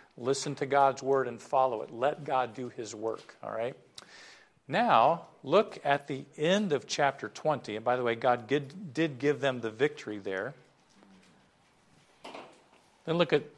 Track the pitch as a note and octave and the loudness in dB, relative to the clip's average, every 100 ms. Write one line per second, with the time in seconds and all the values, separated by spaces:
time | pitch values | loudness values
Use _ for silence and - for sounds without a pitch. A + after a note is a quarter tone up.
0 | - - A#2+ C#3 D3 C#3 C3+ C#3 C3+ A#2+ | -20 -6 -2 -2 -4 -6 0 4 4 4
1 | C3 C3+ A#2+ A#2 - C3+ C3 A2 - A#2 | 2 2 0 -6 -2 2 2 0 -6 -2
2 | C3+ D#3+ D3+ C3 A#2+ A2 B2 - G#2+ G#2+ | -2 -2 -2 -2 -2 -6 -10 -10 -12 -6
3 | A2 - - - G#2+ A2 A#2+ - _ - | -6 -6 -10 -14 -8 -6 -6 -8 _ -20
4 | - - - - _ _ - E3+ A#3 A#2+ | -20 -20 -20 -20 _ _ -4 0 4 6
5 | B2+ E3+ - - C3+ F#3 A3 - D3 C#3+ | 6 4 -4 -14 2 4 4 0 0 0
6 | - C3+ - - D#3 G3+ G3+ C#3+ - - | 0 -8 -8 -2 2 2 2 -2 -2 0
7 | C#3+ - G#2+ - D#3 - - G#2+ A#2 B2+ | 0 0 -8 -4 -2 -2 -4 -4 0 0
8 | B2 A#2 B2+ A#2+ A2+ D3 C3+ F#3+ F#3 B2 | 0 2 2 0 0 -2 -2 -10 -8 -2
9 | E3 B2 C#3+ C3 C#3 B2+ A2+ G#2+ D3 D3 | -2 0 0 0 0 -2 -6 0 -2 -2
10 | - G#2 G2 F#2+ A#2 C#3+ _ _ _ _ | -10 -8 -6 -4 -6 -10 _ _ _ _
11 | - - _ _ _ _ _ _ _ _ | -20 -20 _ _ _ _ _ _ _ _
12 | _ _ - - - - _ _ _ _ | _ _ -18 -18 -18 -20 _ _ _ _
13 | - E3+ E3+ D3 - | -2 0 4 2 0